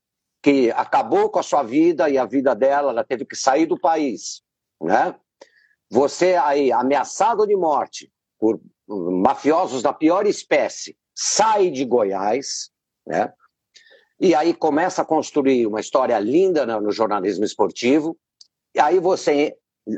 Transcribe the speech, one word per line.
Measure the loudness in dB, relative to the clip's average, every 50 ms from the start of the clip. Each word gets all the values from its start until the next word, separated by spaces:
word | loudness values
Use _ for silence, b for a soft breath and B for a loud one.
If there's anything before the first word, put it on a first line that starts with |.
| _ _ _ _ _ _ _ _
Que | 0 2 4 4 4 2
acabou | 0 -2 -2 -2 0 -2 0 0 0 0 0 0
com | -2 -4
a | -2
sua | -2 -2 -2 -2
vida | 0 0 2 2 2 2 2 0 0
e | 2
a | 0 0
vida | -2 -2 0 0 0 0
dela, | 2 2 2 2 2 0 0
ela | -2 -2 -4
teve | -4 -4 -8 -8
que | -8 -10
sair | -4 0 0 2 2 2
do | 0 -2 -2
país, | 0 0 0 0 -2 -4 -4 -6 -10 -14 -14 -16 _ _ _ _ _ _ _ -10
né? | -2 0 2 2 2 0 -4 -8 _ _ _ -20 b b b b b b b b b _
Você | 0 2 2 2 0 0 2 2 2
aí, | 2 2 2 2 2 2 2 2
ameaçado | 2 2 0 0 0 -2 -4 -2 0 0 0 2 0 0
de | 0 0
morte | 0 0 0 0 -2 -2 -4 -8 -16 -20 -20 _ _ _ _ _ _
por | 0 0 0 -2 -6 _ _ _ _ -12
mafiosos | -10 -8 -6 -4 -2 0 2 0 0 0 0 0 0 2 0 -2 -2 -2 -2
da | -2 -2
pior | 0 2 2 2 2 0
espécie, | 0 -2 -4 -2 0 0 0 0 0 -4 -8 -14 -16 -18 _ _ _ _
sai | -8 -6 -2 0 2 2 2 2 2 0 0
de | 0 -2 -2
Goiás, | 0 0 0 0 0 -2 -2 -2 -2 -2 -2 -4 -6 -10 -12 -12 -14 _ _ _ _ _ _ -10
né? | -6 -2 -2 -2 -4 -6 _ _ _ _ _ _ _ _ b b b b b b b b b
E | 2 2 2
aí | 2 2 0 0
começa | 0 0 0 2 2 0 0 -2 -2 -2
a |
construir | 0 0 -2 -2 -2 -2 0 2 2 2 2 2
uma | 0 -2 -4
história | -4 -2 -2 0 0 0 0 0
linda | 0 2 2 2 2 2 2 0 0
no, | -2 -2 -4
no | -2 -2
jornalismo | -2 -2 -2 -2 -2 -2 -2 -2 -2 -2 -2
esportivo. | -2 0 0 -2 -2 -2 -2 0 0 2 0 0 -2 -6 -10 _ _ _ _ -20 _ _ _ _ _ 0
E | 0
aí | 2 2 2 2
você, | 2 2 0 0 0 0 2 2 2 0 -4 -8 _ _ _ _ _ -10 -10